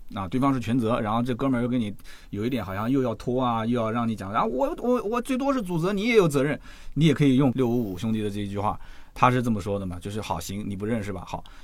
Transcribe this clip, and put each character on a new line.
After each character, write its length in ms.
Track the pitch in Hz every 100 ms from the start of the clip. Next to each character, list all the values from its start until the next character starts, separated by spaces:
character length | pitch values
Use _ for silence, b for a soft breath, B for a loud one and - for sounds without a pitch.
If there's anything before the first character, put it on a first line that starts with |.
| -
啊， 140 | 104 92
对 120 | 127
方 140 | 139
是 60 | 131
全 180 | 110 123
责， 220 | 110 123
然 120 | 107
后 120 | 117
这 100 | 127
哥 160 | 113 135
们 100 | 120
儿 40 |
又 60 | 120
跟 100 | 123
你 160 | 104 98 B B B
有 160 | 101 117
一 40 |
点 140 | 123
好 120 | 92 95
像 160 | 113
又 100 | 135
要 140 | 123 107
拖 260 | - 123
啊， 240 | 123 113 113
又 140 | 120
要 100 | 110
让 180 | 120 113
你 80 | 101
讲 140 | 95 117
，“啊， 80 |
我， 320 | 220 247 277 349
我， 240 | 240 247
我 180 | 208 240
最 160 | 240 262
多 140 | 277
是 80 | 262
主 180 | 180 170
责， 140 | 175
你 100 | 202
也 120 | 226 226
有 120 | 170
责 160 | 139
任。” 160 | 147 123 B B B
你 120 | 139 160
也 80 |
可 100 | 135
以 140 | 143 127
用 140 | 139 120
六 120 | 120
五 260 | 123 107
五 40 | 90
兄 140 | 113
弟 100 | 110
的 80 | 104
这 120 | 104
一 80 | 101
句 100 | 101
话， 200 | 104 - B B B
他 180 | - 127
是 100 | 127
这 80 | 120
么 120 | 107
说 180 | 104 101
的 60 | 92
嘛， 120 | 87
就 140 | 101
是 80 | 104
“好， 180 | 98 85
行， 240 | 85 98 104
你 80 | 98
不 100 | 104
认 160 | 117
是 100 | 101
吧？ 100 | 92 -
好， 160 | - - B